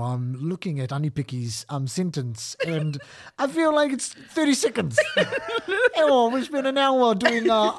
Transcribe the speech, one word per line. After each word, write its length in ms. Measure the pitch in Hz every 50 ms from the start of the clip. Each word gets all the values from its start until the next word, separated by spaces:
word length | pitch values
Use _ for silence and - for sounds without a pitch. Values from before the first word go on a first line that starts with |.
| 117
I'm 280 | 123 127 123 123 123 131
looking 420 | 127 143 165 185 180 - 190 151 139
at 120 | 131 123
Anipiki's, 760 | 139 143 151 147 - 147 135 - 127 123 120 117 107 - -
um, 180 | - 147 139 135
sentence, 680 | 127 - 185 185 180 147 151 127 120 113 110 - - - - -
and 320 | 165 165 156 151 151 143 139 - - - -
<laughs> 180 | - - - -
I 80 | 285
feel 260 | 269 302 330 320 311 302
like 160 | 294 294 285
it's 220 | 269 240 - - - - - - -
thirty 180 | 330 311 285 269
seconds. 440 | - - - - 240 180 143 113 - 622
<laughs> 100 | - -
E 840 | 587 - - 494 - - - 466 453 - - 381 403 494 - - 339 311
o, 260 | 294 277 247 233 233
we 140 | 247 262 233
spent 220 | - 294 277 262
an 100 | 269 269
hour 360 | 277 277 269 262 254 247 233 214
doing, 340 | 185 240 220 233 233 226 226
uh, 220 | 226 220 214 214 -